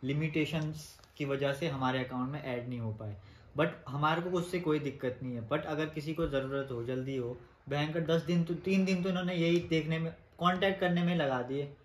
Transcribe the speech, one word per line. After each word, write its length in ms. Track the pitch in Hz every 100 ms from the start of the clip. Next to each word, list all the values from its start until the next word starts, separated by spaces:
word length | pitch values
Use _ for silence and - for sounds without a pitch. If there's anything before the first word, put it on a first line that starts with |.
limitations 920 | 131 147 156 156 147 160 156 156 - - - -
की 60 |
वजह 280 | 143 135 139
से 160 | 139 170
हमारे 360 | 135 131 131
account 260 | 127 127 127
में 120 | 147
ऐड 240 | 139 123 120
नहीं 120 | 120
हो 120 | 113
पाए। 240 | 107 110 101 - - - 135
But 100 | 165 - -
हमारे 340 | 139 151 165
को 80 | 180
उससे 300 | 180 170 180
कोई 180 | 165 151
दिक्कत 420 | 143 127 127 123
नहीं 120 | 127
है। 140 | 120 110
But 180 | 151 156
अगर 200 | 151 156
किसी 280 | 156 143
को 120 | 156 165
ज़रूरत 420 | 139 131 139 135
हो, 140 | 123
जल्दी 320 | 117 131 131 135
हो, 220 | 120 120 - - -
भयंकर 320 | 143 151 165
दस 220 | 160 165
दिन 220 | 165 175
तो, 100 | 165
तीन 300 | 170 185 190
दिन 180 | 190 185
तो 60 | 185
इन्होंने 260 | 180 180
यही 260 | 180 165 170
देखने 380 | 170 160 156 160
में, 160 | 165 - - -
contact 420 | 175 185 196 190
करने 220 | 180 175
में 140 | 175 175
लगा 260 | 143 127
दिए। 300 | 120 135 143 -